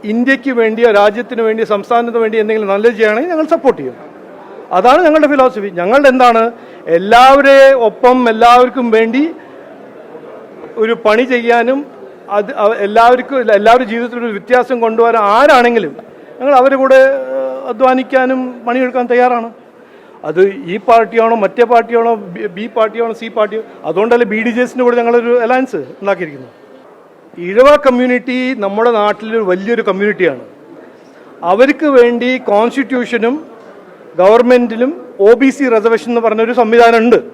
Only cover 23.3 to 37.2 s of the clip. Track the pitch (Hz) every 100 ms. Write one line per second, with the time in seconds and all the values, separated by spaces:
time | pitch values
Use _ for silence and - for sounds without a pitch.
23.3 | 208 208 220 220 - 147 165 220 240 233
24.3 | 214 226 233 247 254 247 240 233 240 233
25.3 | 240 226 254 262 180 127 - 196 190 165
26.3 | 139 123 _ _ - - - _ _ _
27.3 | - 175 202 269 294 285 247 254 247 -
28.3 | 254 254 262 202 202 233 226 208 208 220
29.3 | 226 202 180 196 233 226 190 208 190 175
30.3 | 131 - - - - - - - - -
31.3 | - 170 196 269 285 311 269 240 240 247
32.3 | 254 247 208 233 240 269 254 240 233 220
33.3 | 285 - - - - - - - - 185
34.3 | 226 240 247 240 226 254 330 - - 196
35.3 | 233 269 262 269 226 214 226 226 233 226
36.3 | 220 226 247 226 233 233 226 226 208